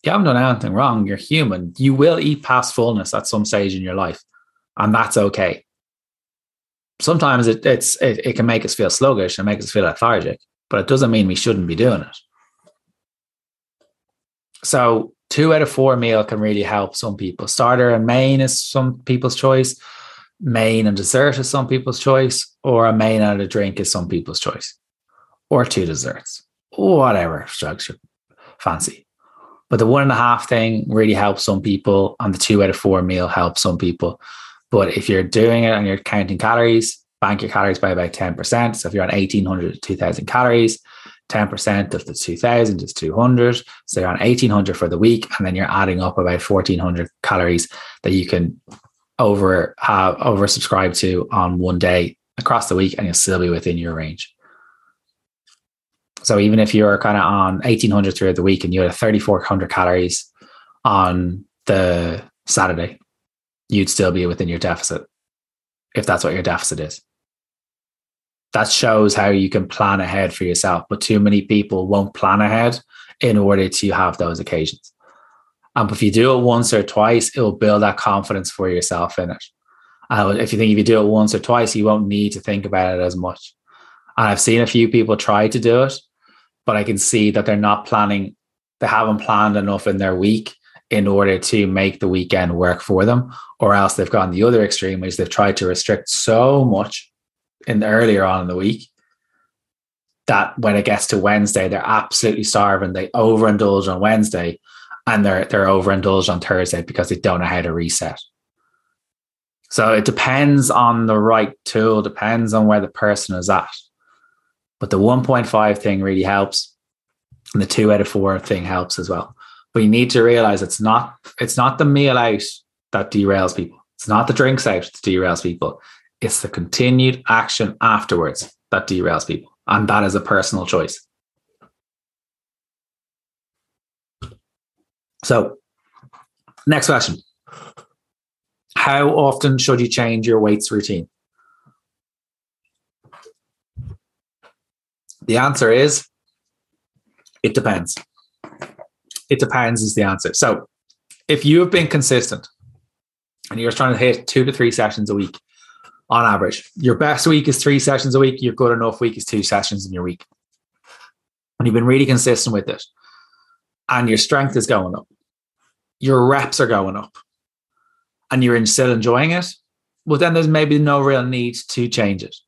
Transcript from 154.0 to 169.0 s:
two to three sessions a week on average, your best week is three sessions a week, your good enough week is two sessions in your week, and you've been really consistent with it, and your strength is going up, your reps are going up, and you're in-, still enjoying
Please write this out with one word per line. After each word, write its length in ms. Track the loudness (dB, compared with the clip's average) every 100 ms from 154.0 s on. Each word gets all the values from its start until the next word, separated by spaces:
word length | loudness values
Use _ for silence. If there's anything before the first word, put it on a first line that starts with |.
| 2 2 0
two 180 | 0 0
to 60 |
three 200 | 2 0
sessions 380 | 2 -2 -2 -4
a 60 | -2
week 220 | -4 -8 _ _ _ _ -20 _ _
on 160 | 2 2
average, 440 | 2 -2 -4 -14 -2
your 200 | 0 2
best 320 | 0 0 2
week 200 | 2 2
is 140 | 0
three 180 | 2 2
sessions 360 | 2 0 0 2
a 40 |
week, 220 | 2 2
your 120 | -4
good 180 | 0 0
enough 300 | 2 -2 -2
week 160 | -4 -4
is 80 | -6
two 180 | -4
sessions 420 | 0 -2 -2 -8 -8
in 60 |
your 120 | -8
week, 220 | -8 -10 -18 _ _ _ _ _ _ -20 -20 _ _ _ _ _
and 80 | 0
you've 60 |
been 100 | 2
really 220 | 2 4 4
consistent 480 | 2 2 0 0
with 160 | -4 -4
it, 120 | -10 -14 _ _ _ _ _ _ _ _ _ -4
and 180 | -2 0
your 100 | 0
strength 380 | 0 0 0 -2
is 120 | 0
going 280 | 0 -2 -10
up, 120 | -16 _ _ _ _ _ _ _ _ _
your 260 | 2 4 4
reps 360 | 2 -2 -2
are 60 | 0
going 280 | 2 -2 -6
up, 220 | -12 -20 _ _ _ _ _ _ _ _ _ _ _
and 100 | 0
you're 140 | 2 2
in-, 100 | 2
still 260 | 2 2
enjoying 400 | 2